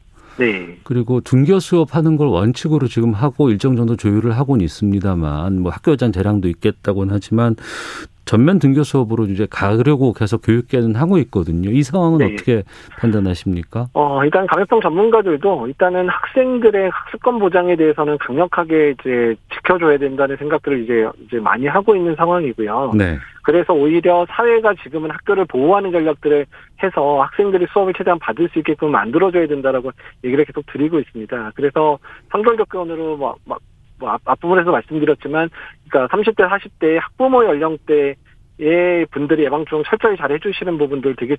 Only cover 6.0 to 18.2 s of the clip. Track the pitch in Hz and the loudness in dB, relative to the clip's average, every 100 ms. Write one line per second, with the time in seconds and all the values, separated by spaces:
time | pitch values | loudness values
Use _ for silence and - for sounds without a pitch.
6 | 123 92 98 104 90 85 107 - - 98 | 0 0 0 0 0 -2 -2 -2 -4 -2
7 | 98 101 - 110 117 113 - - - - | -2 -4 -2 0 0 -2 -8 -14 -14 -16
8 | - _ - 110 147 190 139 135 143 139 | -18 _ 0 4 4 4 4 2 2 0
9 | 110 113 104 95 104 - 98 113 143 139 | 0 0 -2 -2 -4 -2 0 2 2 2
10 | 131 - 104 107 - 117 120 127 117 107 | 2 0 -2 0 2 0 0 0 0 0
11 | 165 190 120 101 82 82 95 127 139 185 | 2 2 2 -2 0 -2 0 0 0 0
12 | 170 160 110 104 - 113 - - - - | 2 2 2 0 0 0 -2 -14 -20 -4
13 | 120 107 95 90 98 87 82 113 123 147 | 0 2 0 -2 -2 -4 -4 -8 -4 0
14 | 147 139 143 185 190 165 196 233 185 165 | 0 2 2 2 2 0 2 2 2 2
15 | 226 220 196 147 196 160 120 - 180 180 | 4 4 2 0 0 -2 -4 0 0 0
16 | 180 - - 262 254 247 226 202 190 - | -2 -4 -2 0 0 2 2 2 0 -4
17 | - 226 240 233 190 180 180 170 156 151 | -10 -6 -2 0 2 4 4 2 2 2
18 | 147 147 | 0 -2